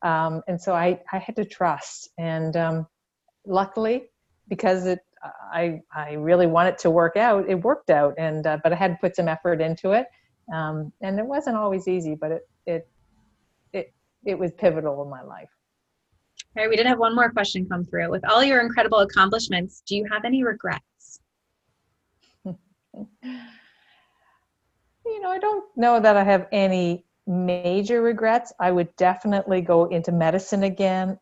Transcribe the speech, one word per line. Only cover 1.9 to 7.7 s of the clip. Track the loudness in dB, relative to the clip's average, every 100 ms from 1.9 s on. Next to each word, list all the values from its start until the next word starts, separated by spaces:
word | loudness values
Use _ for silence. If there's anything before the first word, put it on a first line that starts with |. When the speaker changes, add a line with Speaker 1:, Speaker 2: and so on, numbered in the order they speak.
| -18 -18 -8
Speaker 1:
And, | -6 -4 -2 -2
um, | 0 -2 -6 _ _ _ _ _ -4
luckily, | -2 -2 -2 -2 -2 -6 _ _ _ -10
because | -2 0 0 0
it, | -4 _ _ -20 -18 -10
I, | -4 -4 -4 -12
I | -12 -10
really | -4 2 4 6
want | 4 2
it | 2
to | 2
work | 4 2 2
out, | 2 2 0
it | -2
worked | 0